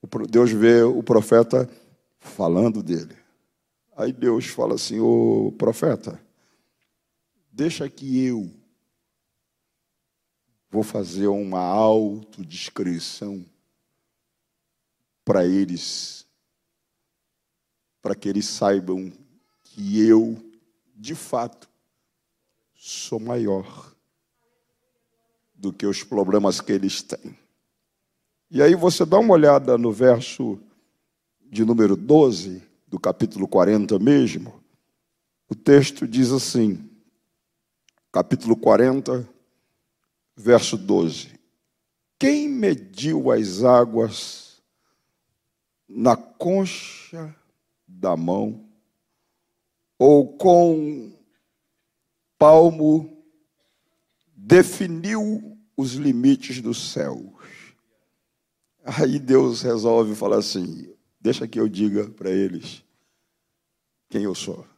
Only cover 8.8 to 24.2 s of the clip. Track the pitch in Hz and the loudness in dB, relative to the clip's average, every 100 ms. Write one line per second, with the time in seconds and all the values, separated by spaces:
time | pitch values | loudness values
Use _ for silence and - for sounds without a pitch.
8.8 | _ _ _ _ _ _ _ _ _ _ | _ _ _ _ _ _ _ _ _ _
9.8 | _ _ _ _ _ _ _ _ _ 104 | _ _ _ _ _ _ _ _ _ -6
10.8 | 107 - 87 90 101 101 101 92 90 98 | -6 -6 -8 -4 -2 -2 -6 -6 -4 0
11.8 | 110 110 107 107 107 - 85 85 - - | 2 2 0 -8 -16 -20 -18 -16 -16 -8
12.8 | 92 85 - - 104 98 87 _ _ _ | -6 -6 -10 -14 -14 -14 -18 _ _ _
13.8 | _ _ _ _ _ _ _ _ _ _ | _ _ _ _ _ _ _ _ _ _
14.8 | _ _ _ _ - 98 90 95 98 87 | _ _ _ _ -2 0 2 0 -2 -6
15.8 | - - - - _ _ _ _ _ _ | -10 -12 -14 -16 _ _ _ _ _ _
16.8 | _ _ _ _ _ _ _ _ _ _ | _ _ _ _ _ _ _ _ _ _
17.8 | _ _ - 98 101 98 104 - 101 98 | _ _ -10 -8 -6 -6 -6 -4 0 0
18.8 | 90 92 92 - _ _ _ _ _ - | -2 -8 -10 -18 _ _ _ _ _ -14
19.8 | 101 107 110 110 113 113 - _ _ _ | -6 0 4 4 4 -6 -16 _ _ _
20.8 | _ _ 113 160 - 127 117 _ _ _ | _ _ -16 -16 -8 -8 -8 _ _ _
21.8 | _ _ _ _ _ _ _ _ _ _ | _ _ _ _ _ _ _ _ _ _
22.8 | - - - 113 110 120 107 95 95 - | -18 -16 -10 -10 -6 -4 -4 -4 -8 -20
23.8 | - _ _ _ | -20 _ _ _